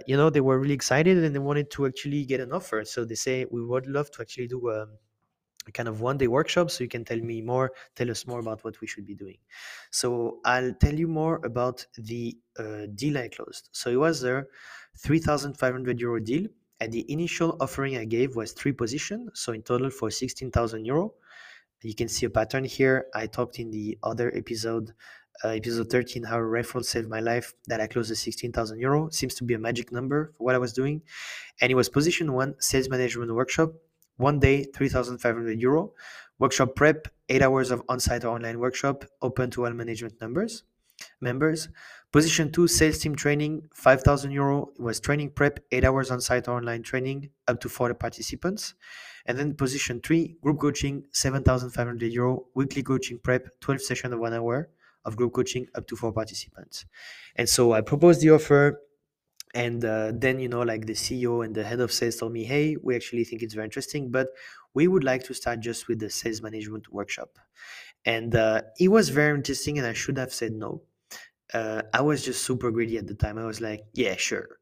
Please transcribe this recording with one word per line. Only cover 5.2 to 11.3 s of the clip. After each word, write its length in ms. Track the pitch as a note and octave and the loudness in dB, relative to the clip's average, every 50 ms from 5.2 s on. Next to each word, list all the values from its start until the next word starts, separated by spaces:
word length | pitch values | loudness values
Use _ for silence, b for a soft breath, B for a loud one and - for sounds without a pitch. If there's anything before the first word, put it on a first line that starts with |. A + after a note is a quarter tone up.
| _ _ _ _ _ _ _ - - - | _ _ _ _ _ _ _ -20 -20 -10
a 40 | |
kind 180 | - - A#2+ A2+ | -8 -6 -4 -4
of 100 | A2 G#2+ | -4 -2
one-day 280 | A2+ B2 C#3 C#3 C3+ A#2 | 0 0 0 2 2 2
workshop, 420 | A#2 C#3 D#3+ - - F3 F3 D#3+ | 4 2 2 2 2 0 0 0
so 140 | - - B2+ | 0 -4 -6
you 40 | A#2+ | -6
can 160 | - B2 A2+ | -6 -8 -6
tell 140 | - A#2+ A2+ | -4 -4 -4
me 240 | A#2 A#2 A#2 A2+ | -4 -4 -6 -6
more, 300 | A2 A#2 B2 B2+ C3 B2+ C3 B B B B | -4 -2 0 2 0 0 -2 B B B B
tell 160 | - B2 A#2+ | -4 -4 -4
us 160 | A2+ - - B2 | -4 -6 -8 -8
more 120 | A#2+ A#2+ | -8 -8
about 240 | A2+ A2+ A2 A2 - | -6 -6 -8 -8 -8
what 160 | A2+ G#2+ - | -10 -12 -10
we 60 | A2+ G#2+ | -12 -12
should 200 | - - G2+ G2+ | -12 -12 -14 -14
be 80 | G#2 | -14
doing." 240 | - G2+ F#2+ F#2 - _ _ B B B B B B B B | -14 -16 -16 -18 -20 _ _ B B B B B B B B
So 500 | B - - B2 B2 A#2+ A#2 A#2 - - - | B -2 0 0 0 0 0 -2 -4 -2 0
I'll 280 | A#2 B2 B2+ B2+ B2+ - | 2 2 2 2 0 0
tell 180 | - - D3 D3 | 2 2 2 2
you 140 | D#3 E3+ E3 | 0 -2 -2
more 340 | D#3+ D#3 D#3 D#3+ | 0 0 0 0